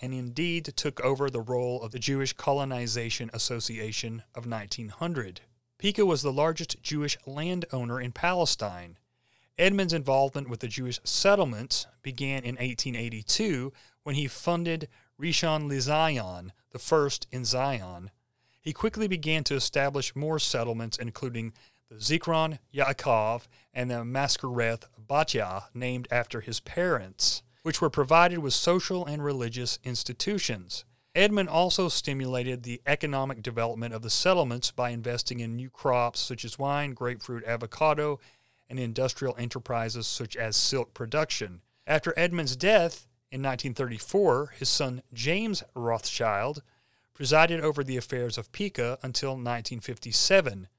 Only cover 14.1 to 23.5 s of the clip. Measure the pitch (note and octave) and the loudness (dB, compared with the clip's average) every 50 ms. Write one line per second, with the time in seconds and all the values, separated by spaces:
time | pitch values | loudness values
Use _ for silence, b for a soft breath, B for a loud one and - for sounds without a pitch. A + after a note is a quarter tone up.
14.1 | C3+ C#3+ D3 C3 - - - E3+ F3 E3+ E3+ E3+ E3 D#3+ D#3 - b b b b | -2 -2 -2 -2 -4 -4 0 0 0 0 0 -2 -2 -4 -6 -12 b b b b
15.1 | b - C#3+ E3+ D#3+ - - D#3+ D#3 D3+ D3 C#3+ C#3 C3+ B2 C#3 D3+ D#3 D#3+ D#3+ | b -6 -4 0 0 2 2 2 2 2 0 -2 -2 -2 0 2 2 4 4 4
16.1 | D3 B2 G2+ F#2 F2+ F2 F2 F#2 - _ _ _ - B2 - - E3 D#3 C#3+ C#3+ | 2 0 -2 -4 -8 -10 -12 -14 -16 _ _ _ -14 -8 0 4 4 4 4 4
17.1 | - - - - - B2+ B2 A2 B2 B2+ C3 C#3 C3+ A2 F#2+ F2+ F2+ F2 F2+ F#2+ | 0 -4 -6 -8 -8 -4 -2 0 0 2 2 0 0 -2 -6 -8 -12 -12 -14 -16
18.1 | _ _ _ _ _ _ _ _ _ _ - D#3 D3+ - - A3 - G#3+ A3 G3+ | _ _ _ _ _ _ _ _ _ _ -8 -8 -6 0 -2 -2 0 0 -2 0
19.1 | F#3 E3 C#3+ D#3 D#3 D#3 C#3 - C#3+ C3 - - - C#3 C#3 C#3 C#3 C#3 B2+ - | 0 -2 0 0 0 2 2 0 0 0 0 0 2 2 2 2 0 0 -4 -4
20.1 | - C#3 D3 D#3 D#3+ D3+ - - - B2+ A#2 A#2+ A2+ A2+ A#2 A2+ - - A#2+ A#2 | -4 -4 -2 -2 0 0 0 0 0 0 0 0 -2 -4 -4 -4 -6 -6 -6 -6
21.1 | - - C#3+ B2+ A#2 A#2 A2+ A2+ b b b b b b b _ A2+ G#2+ G#2 G#2+ | -8 -6 -8 -6 -4 -4 -6 -6 b b b b b b b _ -14 -4 -2 0
22.1 | D#3 D#3+ - E3+ E3 D#3+ D#3+ D#3 D#3 - _ _ - C3+ C3+ C3+ C3+ - - C#3 | 0 0 0 2 2 2 2 0 -2 -6 _ _ 0 2 2 2 2 0 2 4
23.1 | A#2 A2 G#2+ A2 A#2 A#2+ - - | 4 4 4 2 0 -4 -6 -14